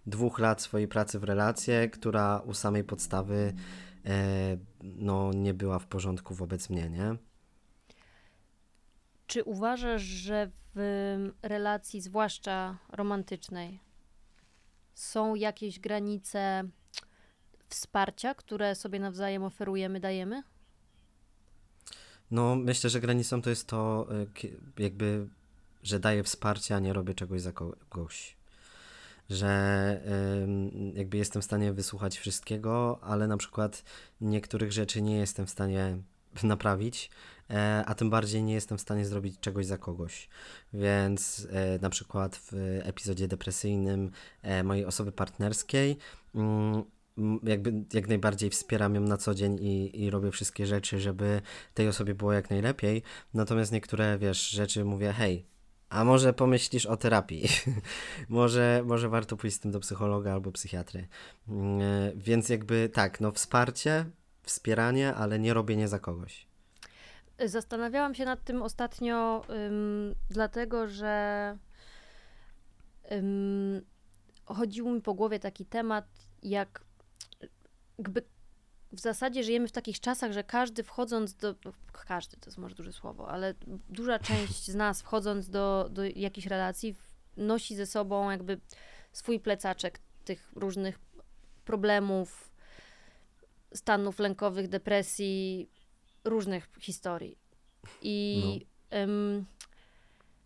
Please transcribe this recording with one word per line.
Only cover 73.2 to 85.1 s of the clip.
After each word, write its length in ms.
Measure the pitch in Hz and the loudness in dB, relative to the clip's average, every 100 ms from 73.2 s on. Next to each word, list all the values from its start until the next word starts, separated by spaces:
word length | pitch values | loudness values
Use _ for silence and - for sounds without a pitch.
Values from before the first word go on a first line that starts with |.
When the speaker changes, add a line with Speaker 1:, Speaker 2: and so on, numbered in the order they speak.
| 196 196 196 202 196 196 190 - - - - - - | 0 0 0 0 0 -4 -8 -20 -20 -20 -20 -20 -10
Speaker 2:
chodził 440 | 208 233 208 240 | -2 -2 -2 -2
mi 120 | 240 | -2
po 120 | 208 | 0
głowie 260 | 190 220 208 | 0 0 0
taki 260 | 202 - 190 | -4 -8 -6
temat, 400 | 226 226 214 208 - - - | -2 0 -2 -4 -20 -20 -12
jak, 400 | 196 202 196 - - - - - - - - - - _ _ - | -2 -2 -2 -8 -20 -20 -20 -20 -20 -18 -20 -20 -20 _ _ -10
jakby 260 | 196 190 240 - - - _ - - | -4 -4 -4 -18 -20 -20 _ -20 -20
w 80 | 196 | -6
zasadzie 440 | 233 220 262 247 | -4 -2 -2 0
żyjemy 240 | 226 233 240 | 0 2 0
w 40 | |
takich 280 | 247 233 202 | -4 -6 -6
czasach, 320 | - 247 233 | -2 -2 -2
że 120 | 202 | -4
każdy 400 | 202 240 247 226 | -2 0 0 -2
wchodząc 500 | 220 - 247 233 214 - | -8 -4 -2 0 -2 -4
do, 200 | 208 208 - - - - - | -6 -6 -12 -16 -18 -18 -6
każdy, 300 | 180 - - | -6 -6 -16
to 80 | - | -18
jest 80 | 170 | -14
może 180 | 180 185 | -14 -12
duże 180 | 185 | -14
słowo, 360 | 185 - - - | -12 -14 -12 -10
ale 240 | 180 190 190 - 190 - | -6 -6 -6 -12 -14 -12
duża 300 | 196 240 226 | -8 -2 -2
Speaker 1:
<laughs> 60 | - | 0
Speaker 2:
część 420 | 214 202 202 - | 0 0 -6 -6
z 40 | 196 | 0
nas 260 | 208 196 | 0 0
wchodząc 480 | - | -2